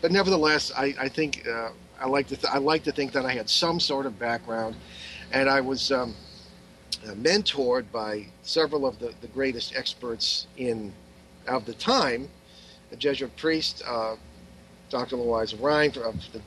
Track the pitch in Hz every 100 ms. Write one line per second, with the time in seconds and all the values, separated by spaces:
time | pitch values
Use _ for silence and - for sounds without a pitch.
0 | 165 190 190 185 156 151 - - 139 135
1 | 131 - 151 131 - 117 113 92 - -
2 | 131 139 139 135 - 139 139 156 156 143
3 | 139 135 127 127 107 - 170 170 - 139
4 | 139 101 120 117 117 113 113 113 - -
5 | - - - 131 135 139 127 131 - 135
6 | 123 110 - - - - - - - -
7 | 110 101 135 196 208 143 127 123 107 117
8 | 107 107 95 - - - 156 147 135 107
9 | 117 110 117 120 135 120 - 131 - -
10 | 123 113 - - - - 127 113 104 90
11 | - - - - - 131 - 113 - 262
12 | 151 120 139 - - - - - - 117
13 | 139 135 131 - 160 160 151 - - 120
14 | 113 113 - - - - - - - 127
15 | 123 127 120 113 110 110 131 151 151 135
16 | 117 104 - 117